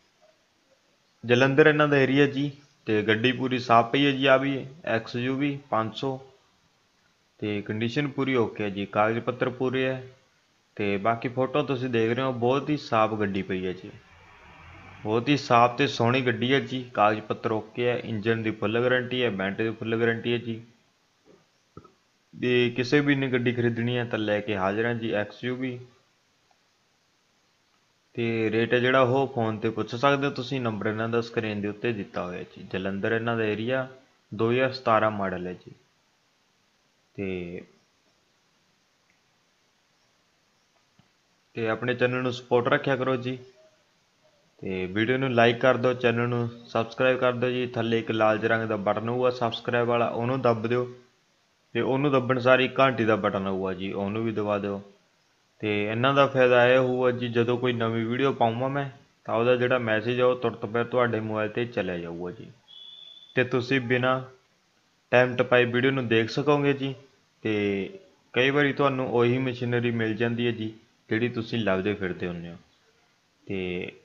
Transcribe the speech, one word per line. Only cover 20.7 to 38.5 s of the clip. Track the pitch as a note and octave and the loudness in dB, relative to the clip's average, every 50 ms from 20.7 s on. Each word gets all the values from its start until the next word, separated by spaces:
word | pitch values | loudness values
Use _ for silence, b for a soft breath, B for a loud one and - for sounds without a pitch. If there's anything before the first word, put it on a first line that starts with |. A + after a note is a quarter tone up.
| _ _ _ _ _ _ _ _ _ _ _ - - _ _ _ _ _ _ _ _ - - _ _ _ _ _ _ _ _ _ - | _ _ _ _ _ _ _ _ _ _ _ -20 -20 _ _ _ _ _ _ _ _ -20 -20 _ _ _ _ _ _ _ _ _ -10
ਤੇ | A2+ A#2+ B2 B2 B2 B2 A#2+ | -6 -2 0 2 2 2 0
ਕਿਸੇ | A#2+ - B2+ B2 D3 D3 | 0 -4 0 2 2 2
ਵੀ | C#3+ C#3+ C#3+ | 4 2 2
ਨੇ | C3+ C3+ | 0 0
ਗੱਡੀ | C3 A#2+ B2+ A#2+ B2 A#2+ | 0 0 0 0 0 0
ਖਰੀਦਣੀ | B2 A#2 A#2+ A#2 A2+ A#2 A#2+ B2 | 0 0 0 0 0 -2 -2 -2
ਹੈ | B2 A#2+ | -2 -2
ਤਾਂ | A#2 A2+ G#2+ | -2 -4 -2
ਲੈ | G#2+ G#2 G#2 G#2 | -2 0 -2 -2
ਕੇ | G2+ - G#2+ | -2 -2 -2
ਹਾਜ਼ਰ | F#2+ F#2 F#2+ G2+ G#2+ A2+ | 0 0 0 0 0 -2
ਹਾਂ | A#2+ A#2+ | -2 -2
ਜੀ | A#2 A2+ A2+ G2+ | -4 -4 -4 -2
ਐਕਸ | G2+ G#2 G2+ - - - | -2 -4 -4 -8 -10 -8
ਯੂ | B2 B2+ | -8 -6
ਵੀ। | B2 C3 B2+ B2 B2 B2 - _ _ _ _ _ _ _ _ _ _ _ _ _ _ _ _ _ _ _ _ _ _ _ _ _ _ _ _ _ _ _ _ _ _ _ _ _ _ _ _ _ _ _ _ _ | -6 -6 -8 -8 -10 -14 -20 _ _ _ _ _ _ _ _ _ _ _ _ _ _ _ _ _ _ _ _ _ _ _ _ _ _ _ _ _ _ _ _ _ _ _ _ _ _ _ _ _ _ _ _ _
ਤੇ | A#2+ A#2 A#2 A2+ A2+ A2 G#2+ | -4 -4 -2 0 0 0 0
rate | G#2 A2+ A#2 A2+ B2 | 0 0 2 2 2
ਹੈ | B2 | 2
ਜਿਹੜਾ | A#2+ B2+ C3 C3+ | 4 4 4 6
ਉਹ | C3 A#2+ B2+ C#3 C3+ | 4 4 4 2 0
phone | B2 - A#2+ A2+ A2+ A2 | 0 -2 -2 -2 -2 -2
'ਤੇ | G2+ A2+ A2 | -2 -4 -4
ਪੁੱਛ | A2 G#2+ G#2+ - - | -2 -4 -6 -6 -4
ਸਕਦੇ | A#2+ C3+ C#3+ C#3 C3+ C#3 | 0 2 2 2 2 0
ਹੋ | C#3+ | -2
ਤੁਸੀਂ, | C#3 - B2 - C#3 C3+ | -4 -6 -6 -6 -4 -4
number | B2 A#2 A2 G2+ G2+ | -2 -4 -4 -2 -4
ਇਹਨਾਂ | A2 G#2+ A2 A2+ A2+ | -4 -2 -2 -2 -2
ਦਾ | A2+ A#2 | -2 -2
screen | A2+ A#2 - A#2+ A2 A2 G#2 G#2 | -2 -2 -4 -4 -4 -4 -4 -4
ਦੇ | G2 | -4
ਉੱਤੇ | G#2 G#2 G#2 - A#2+ A#2 | -6 -6 -4 -4 -4 -4
ਦਿੱਤਾ | G2+ F#2+ - - - F#2 | -4 -8 -8 -8 -8 -8
ਹੋਇਆ | F2+ F2+ F2+ - | -8 -8 -10 -12
ਜੀ। | - - - F2 F#2 | -14 -16 -18 -12 -8
ਜਲੰਧਰ | - F#2+ F#2+ G2 G2 G2 G2 A2 | -6 -6 -4 -4 -4 -4 -2 -2
ਇਹਨਾਂ | A2+ A2+ A2+ A#2 A#2 | -2 -2 -2 -2 -2
ਦਾ | A2+ A2 | -2 -2
area, | G#2+ G#2 G#2 A2 A#2+ C3 C3 C3 C3 - - _ _ _ _ _ _ | -2 -2 -2 -2 -4 -4 -4 -4 -6 -12 -20 _ _ _ _ _ _
ਦੋ | A2 G2+ A2 A2+ | -4 -2 0 2
ਹਜ਼ਾਰ | A#2+ B2+ C3 B2+ A#2+ | 2 2 0 0 -2
ਸਤਾਰਾਂ | A#2 - A#2 A2+ G#2+ A2 A2 | -2 0 2 4 4 4 2
model | G#2+ G#2 G2 F#2+ F#2 F2 F2+ | 0 0 -4 -4 -4 -6 -8
ਹੈ | F2+ F2+ | -8 -10
ਜੀ। | - - - - - _ _ _ _ _ _ _ _ _ _ _ _ _ _ _ _ _ _ _ _ _ _ _ _ _ _ _ | -12 -16 -20 -20 -20 _ _ _ _ _ _ _ _ _ _ _ _ _ _ _ _ _ _ _ _ _ _ _ _ _ _ _
ਤੇ, | - G2+ F#2+ F#2 F2+ F2 F2 F2 F#2 F2+ - _ _ _ _ _ _ _ _ _ _ _ _ _ _ _ _ | -8 -6 -6 -6 -6 -8 -10 -12 -14 -16 -18 _ _ _ _ _ _ _ _ _ _ _ _ _ _ _ _